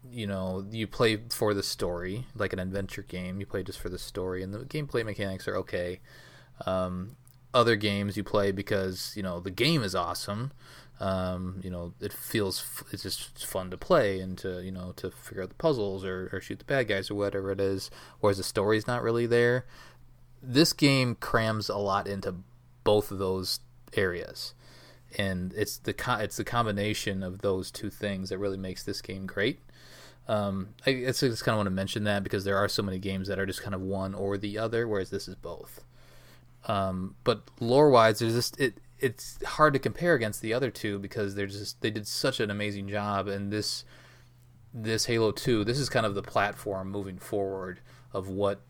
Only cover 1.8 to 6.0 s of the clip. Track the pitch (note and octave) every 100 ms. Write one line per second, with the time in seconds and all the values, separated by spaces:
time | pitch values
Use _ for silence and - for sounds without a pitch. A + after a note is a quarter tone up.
1.8 | G2 F2 F2+ G2+ B2+ - G2 F#2 F#2 F#2+
2.8 | G2 - F#2+ F2+ F#2 F#2 G2 G2+ F#2 -
3.8 | G#2 F2+ - - F#2 F#2 F#2+ G#2 B2+ D3+
4.8 | C#3+ B2 A2 G2 G2+ F#2+ - F#2+ F#2 F#2+
5.8 | F2 F#2